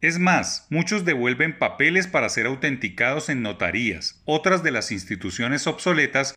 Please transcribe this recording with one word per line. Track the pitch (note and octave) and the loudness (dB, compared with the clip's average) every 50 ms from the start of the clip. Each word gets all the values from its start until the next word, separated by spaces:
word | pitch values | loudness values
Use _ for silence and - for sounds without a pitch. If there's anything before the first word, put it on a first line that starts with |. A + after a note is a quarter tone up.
Es | - D#3+ E3 F3 | -2 0 2 2
más, | F3+ F#3 F3 D3 - - - - - _ | 4 4 4 4 2 -2 -6 -8 -6 _
muchos | D3 D#3+ E3+ F3 G#3+ G#3 F3+ | 0 0 0 0 0 0 0
devuelven | E3+ D#3 B2+ A#2+ B2 B2+ A#2+ D#3 E3 C#3+ - | 0 0 2 2 0 2 2 0 -2 0 0
papeles | C3 G#2 - - C#3 D#3 E3+ F#3+ F3+ | -2 -2 2 2 2 4 4 2 0
para | F#3 - D3+ A#2+ G#2 | 2 0 0 0 2
ser | - A#2 A2 | 0 0 0
autenticados | A#2+ C3+ C3+ D#3 D3+ C3+ B2 - G2+ F2+ - A#2+ B2 C#3 D#3 D3+ - | 0 -2 -2 -2 -2 -2 -2 -4 -8 -2 0 0 0 0 -2 -2 -2
en | D3+ B2+ A#2 | -4 -2 -2
notarías, | G#2 G2+ - - F2 F2 A2 B2 A2 F#2 D#2+ - - - _ _ | -4 -4 -2 -2 -2 0 0 0 -2 -2 -2 -6 -8 -8 _ _
otras | - D3+ D#3 D#3 F#3+ F#3+ F3+ D#3+ | 0 0 2 4 2 2 2 2
de | D#3+ | 0
las | C3 A2+ G#2 - A2+ | 0 0 -2 -4 -6
instituciones | G2 F2+ - A2 F2+ - F#2+ F2+ - A#2+ A#2+ C#3 C#3+ - | -6 -4 -6 -6 -6 -4 -8 -4 -4 -2 -2 -2 -2 -2
obsoletas | E3 D3+ - - F3+ F3 D#3 C#3+ C3+ - C3+ C#3 - - | -2 -4 -2 0 0 2 4 2 4 2 2 0 0 -4